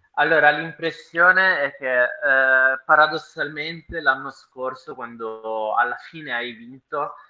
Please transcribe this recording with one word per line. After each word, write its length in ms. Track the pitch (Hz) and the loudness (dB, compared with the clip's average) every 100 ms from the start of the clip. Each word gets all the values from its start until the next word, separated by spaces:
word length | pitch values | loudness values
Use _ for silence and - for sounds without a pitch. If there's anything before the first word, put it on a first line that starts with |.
| _ | _
allora 380 | - 151 160 147 | -2 2 4 4
l'impressione 1120 | 151 165 156 165 - - 170 175 185 190 165 | 2 -6 -6 -8 -8 -8 2 4 4 2 2
è 140 | 139 - | -2 -4
che, 260 | 135 123 | -2 2
eh, 760 | 123 - 147 131 131 131 131 131 | 2 0 0 2 4 4 4 0
paradossalmente 1160 | - 151 151 160 - 160 143 151 156 165 - 170 | 2 4 4 0 -10 -8 -8 -8 -12 -12 -10 -4
l'anno 300 | 143 135 139 | -2 -2 -4
scorso, 640 | - _ 131 131 131 - | -16 _ -10 -8 -8 -16
quando 800 | 127 120 117 113 110 110 110 107 | -14 -14 -10 -10 -10 -8 -6 -2
alla 220 | 110 123 - | 0 -2 -4
fine 380 | - 165 151 | -12 -16 -10
hai 180 | 120 120 | -8 -8
vinto, 600 | 113 117 131 - 151 147 - | -12 -20 -20 -10 -8 -8 -10